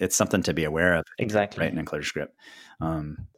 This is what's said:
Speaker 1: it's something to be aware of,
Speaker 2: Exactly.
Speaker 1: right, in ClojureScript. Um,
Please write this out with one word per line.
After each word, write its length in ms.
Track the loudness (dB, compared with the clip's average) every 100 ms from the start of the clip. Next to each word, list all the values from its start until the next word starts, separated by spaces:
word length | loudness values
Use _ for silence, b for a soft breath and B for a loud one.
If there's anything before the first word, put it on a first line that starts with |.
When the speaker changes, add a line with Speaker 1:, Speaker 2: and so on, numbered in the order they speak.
Speaker 1:
it's 160 | 0 2
something 260 | 2 2
to 100 | 2
be 100 | 0
aware 300 | 0 2 4
of, 100 | 4 0 -4
Speaker 2:
Exactly. 440 | 0 0 0 0 -2
Speaker 1:
right, 60 | -2
in 80 |
ClojureScript. 460 | -4 -6 -6 -6 -8 _ B B B -6
Um, 480 | -4 -2 -4 -10 -14